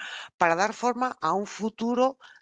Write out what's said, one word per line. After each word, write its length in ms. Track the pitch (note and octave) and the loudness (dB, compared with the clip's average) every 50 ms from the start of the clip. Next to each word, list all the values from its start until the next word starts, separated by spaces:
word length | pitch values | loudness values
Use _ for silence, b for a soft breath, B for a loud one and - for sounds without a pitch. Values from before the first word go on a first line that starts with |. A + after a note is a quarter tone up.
| B B B B B B B - | B B B B B B B 2
para 160 | F3+ E3+ E3 | 2 4 4
dar 200 | E3+ G3 G#3+ A3 | 4 2 0 0
forma 440 | - A#3 B3 A#3+ A#3+ B3+ B3+ - - | 0 0 0 0 0 -2 -4 -4 -2
a 120 | - D#3+ F3 | -2 0 0
un 160 | G3 G#3 F#3 | 0 -2 -6
futuro 720 | - - G3+ A3 - - A3+ A#3 B3 A#3+ B3+ C4 C4+ B B B B B | -8 -6 -6 -6 -4 -2 -2 0 2 4 2 2 2 B B B B B